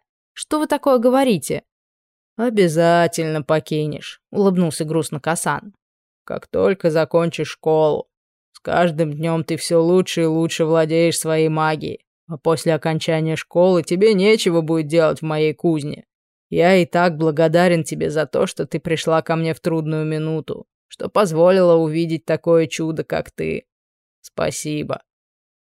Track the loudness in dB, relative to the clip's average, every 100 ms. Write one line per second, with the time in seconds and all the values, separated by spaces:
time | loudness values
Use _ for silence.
0 | _ _ _ -16 -6 -4 -2 0 2 4
1 | 4 4 2 2 -2 -8 _ _ _ _
2 | _ _ _ -6 -2 2 2 2 2 4
3 | 2 -2 -4 -4 0 -2 0 -4 -4 -8
4 | -14 -20 _ 0 2 2 0 -2 -4 -2
5 | -2 -6 -4 -4 -2 -6 -8 _ _ _
6 | _ _ -12 -12 -6 0 0 2 0 0
7 | 0 0 0 -4 -10 -6 -2 2 2 0
8 | -6 _ _ _ _ -16 -4 0 0 0
9 | -4 -4 -4 -4 -4 -6 0 2 4 2
10 | 0 -2 0 0 -2 -2 0 2 2 2
11 | 0 0 -2 0 0 0 -2 -2 -6 -12
12 | _ _ -16 -6 -2 0 0 0 0 -4
13 | -2 -2 -2 -4 -4 2 4 2 0 2
14 | 2 4 4 2 2 0 0 -2 0 2
15 | 2 0 -4 -2 -2 0 -2 -2 -4 -12
16 | -18 _ _ _ -6 2 4 4 2 2
17 | 0 0 -2 2 2 4 2 2 -2 -6
18 | -4 -4 -4 -2 -4 -4 -8 -6 -4 -4
19 | 0 -2 0 -4 -2 -4 -4 -4 -4 -4
20 | -4 -4 -4 -6 -8 -12 -14 _ _ -12
21 | -4 0 0 4 4 6 6 4 2 -2
22 | -2 -4 -4 -4 2 2 2 -2 -6 -4
23 | -4 -6 -8 -8 -6 -6 _ _ _ _
24 | _ _ -16 -6 -6 -6 -8 -8 -8 -10
25 | _ _ _ _ _ _ _